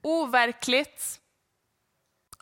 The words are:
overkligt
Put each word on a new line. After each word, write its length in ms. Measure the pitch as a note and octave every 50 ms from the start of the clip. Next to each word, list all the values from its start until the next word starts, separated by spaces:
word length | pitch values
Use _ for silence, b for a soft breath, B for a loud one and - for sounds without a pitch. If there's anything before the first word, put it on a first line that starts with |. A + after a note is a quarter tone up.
overkligt 1160 | - D4+ D#4+ E4 D#4 B3 A#3+ B3 A#3 A#3+ A#3+ - - - B3 C4+ D4 - _ - - - - - _ _ _ _ _ _ _ _ _ _ _ _ _ _ _ _ _ _ _ _ _ _ - _